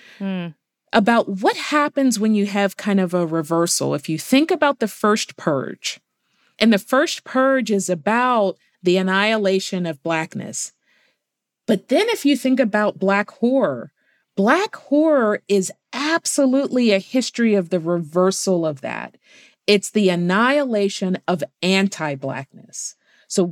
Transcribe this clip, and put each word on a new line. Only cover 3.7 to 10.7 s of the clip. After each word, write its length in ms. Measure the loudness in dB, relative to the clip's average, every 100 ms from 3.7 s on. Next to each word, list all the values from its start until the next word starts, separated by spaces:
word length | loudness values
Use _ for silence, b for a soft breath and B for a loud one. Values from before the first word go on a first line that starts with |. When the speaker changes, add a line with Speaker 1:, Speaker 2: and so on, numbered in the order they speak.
| 0 -2
Speaker 2:
If 140 | -4 -4
you 100 | -8
think 320 | 2 2 2
about 300 | 2 0 0
the 80 | -4
first 480 | -2 0 0 -4 -6
purge, 640 | -2 -2 -4 -8 -10 -12 _ _ _ _ _ 0
and 140 | 2
the 80 | 2
first 460 | 2 0 0 -4 -6
purge 440 | 0 2 0 0
is 200 | -2 -2
about 680 | -2 0 0 2 2 0 -4 _ _
the 140 | 0 2
annihilation 880 | 2 2 2 2 0 0 -2 -4 -4
of 160 | -6
Blackness. 680 | -4 -4 -4 -10 -10 -10 -12